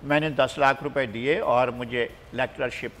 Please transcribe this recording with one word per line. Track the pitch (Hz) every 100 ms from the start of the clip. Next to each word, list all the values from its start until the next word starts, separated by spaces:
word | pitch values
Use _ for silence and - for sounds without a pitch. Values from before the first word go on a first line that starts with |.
मैंने | 139 147 156
दस | 135 131 -
लाख | 139 135
रुपए | 143 139 127
दिए | 107 127 170
और | 185 123 123
मुझे | 120 120 123 113 - -
लेक्चरशिप | 120 123 - 131 - 120 -